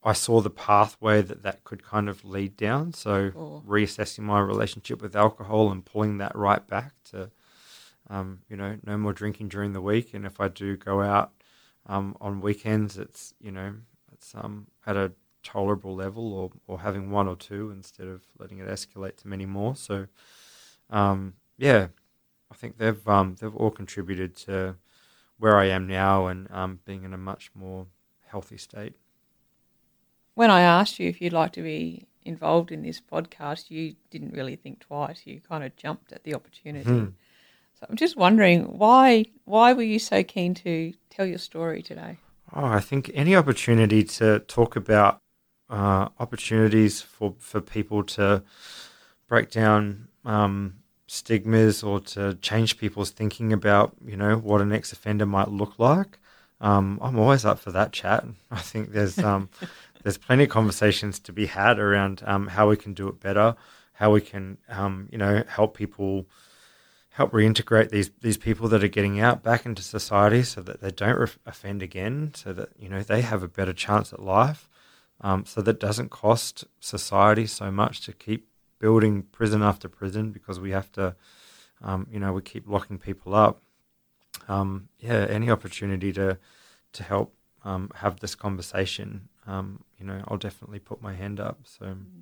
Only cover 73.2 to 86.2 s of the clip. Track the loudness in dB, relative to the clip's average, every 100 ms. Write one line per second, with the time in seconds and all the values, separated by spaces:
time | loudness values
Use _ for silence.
73.2 | 0 -2 -6 -4 -4 -4 -2 0 -2 -10
74.2 | -2 2 2 0 _ _ _ _ _ _
75.2 | -2 -2 -2 -2 0 0 -2 -4 -6 -2
76.2 | 2 2 0 -12 -20 _ -12 -10 -4 4
77.2 | 6 6 0 -6 -6 -2 -2 -2 -16 -16
78.2 | -6 -8 _ _ _ _ 4 6 6 2
79.2 | -6 _ 0 2 2 0 -8 _ -8 -6
80.2 | -6 -8 -14 -10 -4 -6 -6 -4 -4 -4
81.2 | _ _ _ _ _ _ -6 -6 -6 -6
82.2 | -4 -4 -8 -16 -6 -6 -6 -12 -10 -12
83.2 | 0 4 4 2 _ _ _ _ _ _
84.2 | _ -20 -6 -4 -4 -6 -14 _ -4 -2
85.2 | 0 -2 0 0 -2 -10 -6 -4 -4 -2